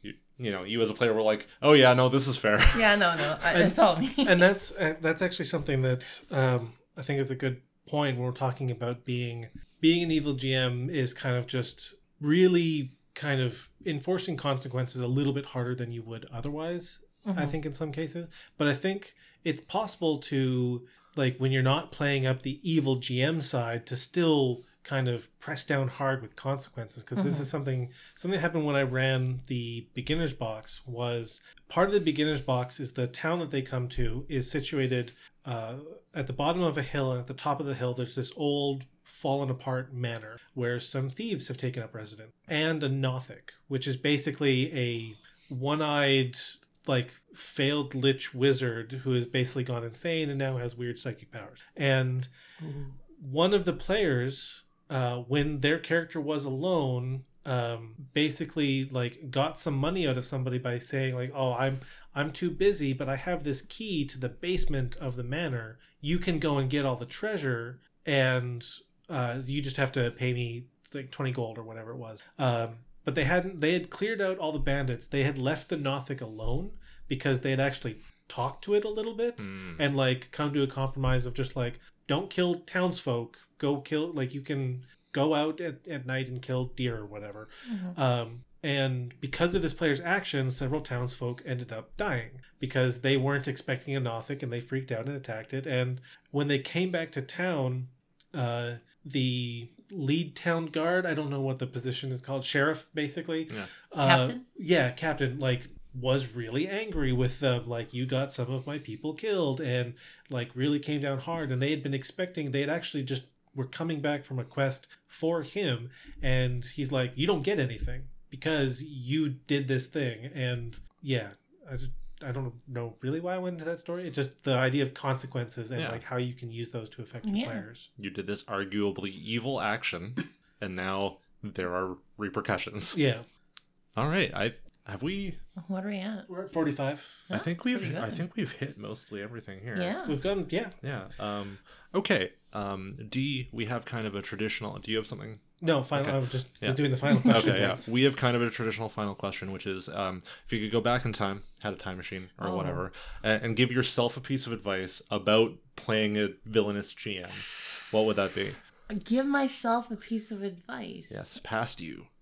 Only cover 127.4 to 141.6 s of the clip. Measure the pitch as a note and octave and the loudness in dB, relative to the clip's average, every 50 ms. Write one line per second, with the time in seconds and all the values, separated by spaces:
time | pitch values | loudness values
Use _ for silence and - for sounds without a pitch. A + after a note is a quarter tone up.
127.4 | B3+ - - G#3+ F3+ - A#2+ - - - _ - G#2 F#2+ F#2 G2+ F#2+ F#2 G2+ G2+ | -2 -2 -4 -6 -8 -10 -14 -18 -20 -20 _ -8 -8 -8 -6 -6 -4 -4 -4 -6
128.4 | - - G#2+ G2 G2+ F#2+ G2 G#2 G2+ G2+ F#2+ - F#2 G2 G2 - - G#2+ A2+ A#2+ | -4 -4 -2 -2 -2 0 0 2 2 2 2 0 -4 -6 -6 -8 -6 -4 -4 -2
129.4 | A2+ C3+ C3+ A2 E2 G#2+ G#2 A#2+ B2 - - E2+ E2+ G#2+ B2+ B2+ - - - _ | -2 -2 -2 0 0 0 0 0 -2 -4 -4 -4 -6 -6 -6 -8 -8 -8 -12 _
130.4 | _ _ _ _ G#2 G2 F#2 F2+ F#2 F#2+ F#2+ G2 G2+ G2 - - _ _ _ _ | _ _ _ _ -8 -6 -6 -4 -4 -2 -2 0 -2 -2 -4 -6 _ _ _ _
131.4 | - G#2 F2+ - F#2 F2+ F2 F#2 F#2+ F#2 F#2 - _ _ - - G#2 G2 F#2 G#2+ | -14 -10 -6 -4 -4 -2 0 -2 -2 -2 -4 -10 _ _ -10 -6 -6 -4 -4 -4
132.4 | G2+ - G#2 F2+ - - - G#2 G2+ - - E3+ D3 C3+ A#2 A2 A#2+ - _ _ | 0 0 0 0 -2 -6 -6 -6 -4 -4 0 2 2 2 2 0 -8 -16 _ _
133.4 | _ _ _ - _ _ _ _ _ _ _ A2 B2 D3+ D#3+ G3 E3 G#2+ - - | _ _ _ -18 _ _ _ _ _ _ _ -2 0 0 2 2 0 0 0 -2
134.4 | G2+ A#2 - - - - _ _ _ - G2+ F#2 B2+ D#3 F#3+ G3 G3+ F#3 - - | -2 -2 -2 -6 -18 -20 _ _ _ -12 -8 -6 -4 -4 -4 -4 -4 -6 -6 -8
135.4 | - - - F#3+ E3 - G3 F#3 F#3+ G#3 G#3 G3 F#3 G#3 A3 G3 - - F3+ F3+ | -10 -12 -12 -14 -8 -6 -6 -4 -4 -4 -6 -4 -4 -6 -6 -8 -10 -10 -10 -10
136.4 | G3 - - E3 D#3+ D3 C3 C#3 C#3 C3+ D3 D3 - - - - - - G2+ G#2+ | -8 -4 0 0 0 2 0 0 -2 -2 -2 -4 -10 -18 -20 -20 -10 -4 -4 -2
137.4 | - D#3+ F3 E3+ - B3 B3+ B3 G3 E3+ D3+ F3 A3+ A3 - - E3 G3 - A#3 | -2 -2 -4 -2 0 0 0 0 -2 -4 -4 -4 -4 -4 -4 -6 -6 -6 -4 -4
138.4 | F#3 B2+ - - C3+ - C#3+ - G#2 G#2 G#2+ - - - G#2+ G2+ G2+ G#2+ A#2+ A#2 | -4 -4 -4 -6 -8 -8 -8 -10 -10 -10 -10 -12 -12 -12 -10 -10 -8 -8 -10 -12
139.4 | G#2+ - F#2+ F#2+ G2+ B2 A2 G2+ F3+ F3 G#3+ F4 F#4 - D3+ C3+ - F#3 G3+ G3 | -12 -12 -14 -12 -10 -6 -4 -2 -2 -2 -4 -4 -4 -4 -4 -2 0 -2 -2 -2
140.4 | E3+ - D#3+ F#3 A#3 G3 - - - C3+ C#3+ A2 F#2+ G2+ - - G2+ G#2 G#2 G#2 | -2 -2 -2 -2 -2 -4 -10 -10 -8 -6 -6 -6 -8 -10 -10 -6 -6 -4 -4 -4
141.4 | G2+ G2 G2 G2 | -6 -8 -10 -14